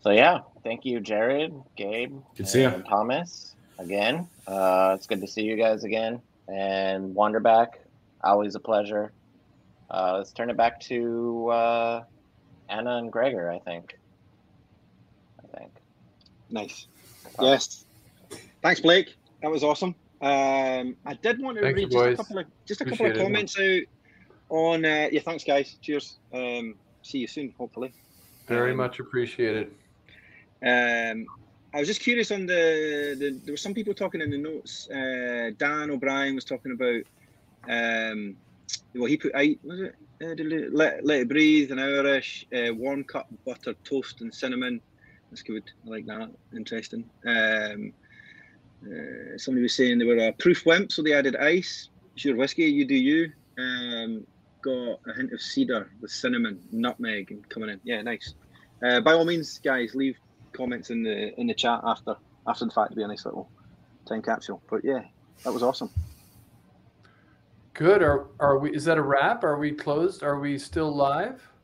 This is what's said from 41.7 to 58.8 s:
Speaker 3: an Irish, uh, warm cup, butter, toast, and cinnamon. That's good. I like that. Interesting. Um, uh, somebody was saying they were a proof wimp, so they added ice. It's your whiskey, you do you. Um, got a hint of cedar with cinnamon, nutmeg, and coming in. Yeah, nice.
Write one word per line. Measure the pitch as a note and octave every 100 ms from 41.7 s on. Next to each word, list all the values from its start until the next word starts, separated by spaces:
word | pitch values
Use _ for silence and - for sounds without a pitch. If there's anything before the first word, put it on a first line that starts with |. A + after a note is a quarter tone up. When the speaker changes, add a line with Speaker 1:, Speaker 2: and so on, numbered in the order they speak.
Speaker 3:
an | C3
Irish, | C3+ C#3 C#3 C3+ - - - B2+
uh, | A#2
warm | A2+ B2+ C#3
cup, | C3+ C#3 - A2+
butter, | - A#2+ - A2
toast, | - C#3 B2+ -
and | A#2
cinnamon. | - C3 B2 B2+ A#2+ _ _ _ _ _
That's | A#2+
good. | - A2 - - A2+
I |
like | A2 A2
that. | G#2+ A2+ - _ A#3
Interesting. | G#3+ A2+ A2+ A2+ A2+ _ A#2+
Um, | A2+ A2 A2 G#2+ G#2 G#2+ - _ - - - - _ _ _ G2+
uh, | E2 C#2+ A#1+ - -
somebody | - B2+
was | A#2+
saying | - B2+ A#2+
they | A#2
were | A#2 A2+
a |
proof | - F3 F3
wimp, | E3 E3 G3
so | -
they | D3+
added | D3 C3+ A#2+
ice. | D3 F3+ F3+ - - _ _
It's | -
your | C#3+ A#2
whiskey, | C3+ -
you | D#3+ C#3+ C3+
do |
you. | C3+ C3 D#3 E3 - _ -
Um, | B2+ B2 B2 A#2 A2+ A2 - _ _ _
got | C3+ B2+ A#2+ A2 -
a |
hint | G#2+ C3
of | A#2
cedar | - - B2+ A#2 G2 -
with | A2
cinnamon, | - C3 B2 A#2 F#2+ F2+
nutmeg, | A2+ A#2+ A#2+ A#2 G#2+ F#2
and | G#2 -
coming | - G#2+
in. | G2+
Yeah, | A#2+ A#2
nice. | A2 A2+ - - _ _ _ _